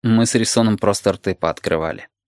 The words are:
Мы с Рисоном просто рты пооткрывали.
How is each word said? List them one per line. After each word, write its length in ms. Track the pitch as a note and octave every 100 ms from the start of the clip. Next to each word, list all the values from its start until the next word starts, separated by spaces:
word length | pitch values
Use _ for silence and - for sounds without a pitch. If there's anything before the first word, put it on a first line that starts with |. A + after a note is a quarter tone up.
Мы 220 | A#2+ A2+ A#2
с 100 | A#2+
Рисоном 420 | A2 - A2+ G2+
просто 360 | G2+ G2+ -
рты 220 | F#2+ - F2+
пооткрывали. 720 | E2 - - E2 D#2+ - - _